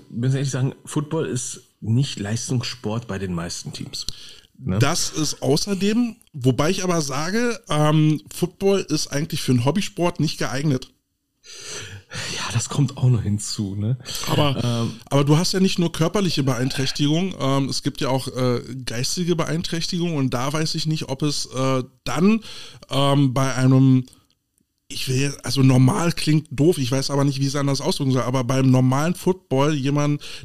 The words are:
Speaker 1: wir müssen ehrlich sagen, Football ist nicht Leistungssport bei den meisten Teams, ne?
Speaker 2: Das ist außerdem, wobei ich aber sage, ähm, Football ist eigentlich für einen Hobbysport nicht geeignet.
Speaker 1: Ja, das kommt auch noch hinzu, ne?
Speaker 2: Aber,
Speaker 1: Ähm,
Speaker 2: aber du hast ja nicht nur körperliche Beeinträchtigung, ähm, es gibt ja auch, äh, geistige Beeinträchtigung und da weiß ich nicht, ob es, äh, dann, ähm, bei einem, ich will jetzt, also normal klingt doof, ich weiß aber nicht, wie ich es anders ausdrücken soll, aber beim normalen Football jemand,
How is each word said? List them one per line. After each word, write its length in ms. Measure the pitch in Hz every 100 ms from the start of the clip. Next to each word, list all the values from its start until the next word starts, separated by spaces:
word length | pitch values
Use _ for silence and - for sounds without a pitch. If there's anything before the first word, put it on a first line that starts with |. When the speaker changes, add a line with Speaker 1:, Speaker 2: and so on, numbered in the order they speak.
| -
Speaker 1:
wir 100 | -
müssen 160 | 127 135
ehrlich 160 | 139
sagen, 220 | 131 135 - -
Football 400 | - 151 160 104
ist 360 | 123 - - - _
nicht 380 | 107 113 139 -
Leistungssport 880 | 101 117 - 127 - - 107 110 120
bei 120 | 95
den 140 | 95
meisten 400 | 87 85 - 147
Teams, 320 | - - - - - - - _ _
ne? 200 | 131 92
Speaker 2:
Das 320 | 143 175 -
ist 320 | - 151 -
außerdem, 720 | 131 143 - 196 196 214 240 220 _
wobei 380 | 147 123 120 147
ich 120 | 196
aber 180 | 185 170
sage, 580 | 139 135 160 214 240 226 -
ähm, 520 | 151 151 156 156 151 -
Football 460 | - 175 - 196 196 -
ist 180 | 151 -
eigentlich 340 | 139 160 151
für 100 | -
einen 140 | 127 117
Hobbysport 540 | 180 - - 175 175
nicht 200 | 151 -
geeignet. 500 | 143 123 151 131 - _ _ _ _ _ - - - - - - - - - -
Speaker 1:
Ja, 160 | -
das 160 | 120 -
kommt 280 | - 139 -
auch 120 | 127
noch 120 | 117
hinzu, 540 | 90 104 - - 101 98
ne? 240 | 104 127 - - -
Speaker 2:
Aber, 360 | - 147 131
Speaker 1:
Ähm, 300 | 120 117 117 - -
Speaker 2:
aber 140 | 139 143
du 120 | 151
hast 160 | 180
ja 60 | 190
nicht 180 | 190 -
nur 140 | 170
körperliche 500 | - 160 208 190 147
Beeinträchtigung, 960 | 135 120 131 - 131 - 147 156 190 -
ähm, 300 | 135 135 135
es 140 | 123
gibt 180 | 151 -
ja 80 | 139
auch, 180 | 131 131
äh, 320 | 123 127 120 117 131
geistige 520 | 123 113 127 - 175 170
Beeinträchtigung 800 | 160 156 185 165 - 180 170 156
und 180 | 131
da 180 | 127 135
weiß 220 | 156 160
ich 140 | 160 156
nicht, 220 | 156 -
ob 120 | 135
es, 240 | 151 143 -
äh, 380 | 127 135 131 127 _
dann, 360 | - 131 190 220 - - - - -
ähm, 440 | 135 139 139 139
bei 200 | 123 135
einem, 520 | 123 131 131 131 131 127 - _ _ _ _ _ _ _
ich 200 | - -
will 80 | 127
jetzt, 280 | 139 135 -
also 180 | 131
normal 500 | 131 127 131 208 170
klingt 340 | 165 - 156 147
doof, 280 | 120 147 175
ich 160 | 127
weiß 180 | 135 135
aber 140 | 143 139
nicht, 140 | 135
wie 40 |
ich 60 | 139
es 60 | 143
anders 240 | 139 135
ausdrücken 300 | 139 - 139
soll, 100 | 127
aber 240 | 117 131 120
beim 260 | 131 135
normalen 440 | 127 127 131 160 180
Football 580 | - 185 _ 131 143
jemand, 480 | 156 131 147 147 147 - -